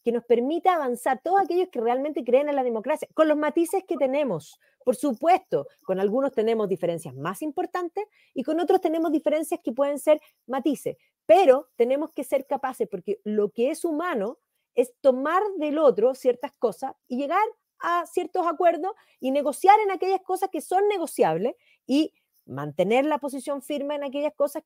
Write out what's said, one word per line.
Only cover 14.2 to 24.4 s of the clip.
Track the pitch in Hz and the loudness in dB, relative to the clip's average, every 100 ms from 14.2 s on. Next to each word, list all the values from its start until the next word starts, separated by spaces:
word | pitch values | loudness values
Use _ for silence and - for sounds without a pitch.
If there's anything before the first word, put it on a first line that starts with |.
| 196 302 _ _ _ - | -4 -8 _ _ _ -2
es | 240 _ | -2 _
tomar | 277 254 285 359 427 381 | 2 2 2 0 0 -2
del | 302 294 | -4 2
otro | 294 202 247 262 | 2 4 2 0
ciertas | 254 247 277 - | -2 -2 -4 -6
cosas | 233 - 269 - - | -6 -4 -10 -12 -8
y | 247 | -6
llegar | 285 359 440 - _ - | -2 0 0 -4 _ -8
a | 339 349 330 | -2 -2 -2
ciertos | - 349 381 339 | -6 -4 -2 -2
acuerdos | 311 359 320 359 427 _ _ | 2 2 2 -2 -10 _ _
y | 254 | -2
negociar | 277 294 - 381 427 | -2 -2 2 6 6
en | 415 | 6
aquellas | 370 370 381 | 0 0 -2
cosas | - 370 381 | -2 -4 -2
que | 320 | -4
son | - 359 415 | -2 0 2
negociables | 392 320 - 190 160 233 - _ _ - | 0 -2 0 2 2 -2 -6 _ _ -2
y | 277 311 _ _ _ - | 0 0 _ _ _ -14
mantener | 131 147 143 180 254 294 | -10 -6 -2 2 2 2
la | 285 | -2
posición | 285 269 294 285 | -4 -8 -8 -8
firme | - 294 285 294 | -6 -6 -6 -6
en | |
aquellas | 285 277 294 | -6 -4 -4
cosas | - | -2